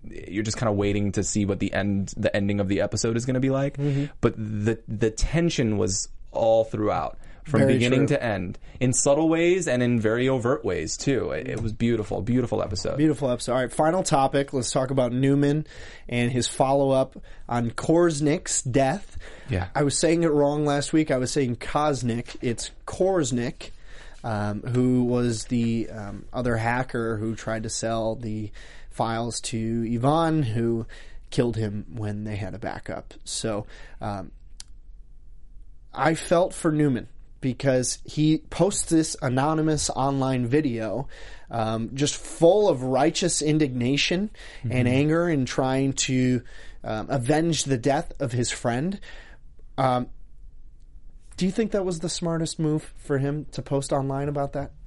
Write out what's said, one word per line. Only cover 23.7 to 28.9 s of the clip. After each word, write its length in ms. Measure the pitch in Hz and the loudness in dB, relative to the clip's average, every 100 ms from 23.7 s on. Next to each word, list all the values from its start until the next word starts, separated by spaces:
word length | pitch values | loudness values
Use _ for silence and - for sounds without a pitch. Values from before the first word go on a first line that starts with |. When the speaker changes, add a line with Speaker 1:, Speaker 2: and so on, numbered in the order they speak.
| - - - - - | -14 -14 -14 -16 -12
Speaker 2:
um, 380 | 123 107 104 104 | -4 -2 -2 -4
who 440 | - 123 127 127 | -2 2 4 4
was 420 | 123 123 120 113 - | 4 2 2 0 -2
the, 420 | 120 117 117 107 | 0 2 0 -2
um, 360 | 110 101 104 - | -6 -10 -10 -8
other 220 | 127 123 117 | -4 0 0
hacker 580 | 113 120 127 120 113 113 | 0 0 -2 -2 -2 -2
who 180 | 110 | -2
tried 280 | 110 - 110 | -4 -4 -4
to 80 | 110 | -4
sell 440 | - 113 113 110 | -4 -2 -2 -2
the 360 | 113 110 107 104 - - - - | -4 -4 -6 -6 -10 -14 -14 -14